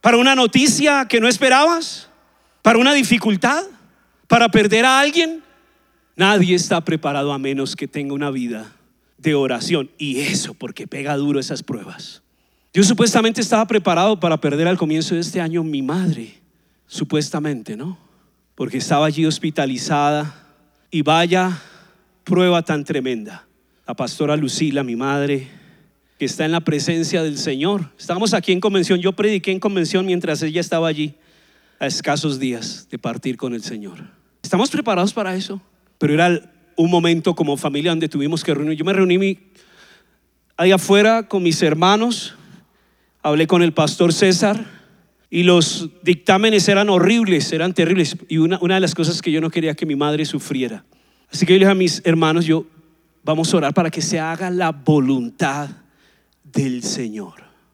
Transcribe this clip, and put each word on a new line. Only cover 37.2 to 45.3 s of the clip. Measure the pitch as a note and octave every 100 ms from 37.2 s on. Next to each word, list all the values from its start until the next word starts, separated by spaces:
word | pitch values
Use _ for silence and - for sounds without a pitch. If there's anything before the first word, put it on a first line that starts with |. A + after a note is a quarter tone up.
| E3 E3+
como | D3+ C#3+
familia | C#3+ C#3 E3
donde | E3 D#3
tuvimos | D3 C#3+ D#3+
que | -
reunir. | C#3+ D3+ D3+
Yo | E3
me |
reuní | F#3+ F#3 F3+
mi, | G3 F#3 _ _ _ _ - _ _ _ _ _ _ -
ahí | F3+
afuera | F#3+ F#3+ G3+ G#3+ A3+ A3
con | G3
mis | F3 D3+
hermanos, | D#3+ D#3 F3+ G#3 A#3 A#3 - - - - _ _ _ _ _ _
hablé | D3+ D3+ D#3+
con | F3+
el | E3+
pastor | D#3 D3+ - E3+
César | D#3+ G3 F3 G#3 - - - _ _ _ _
y | _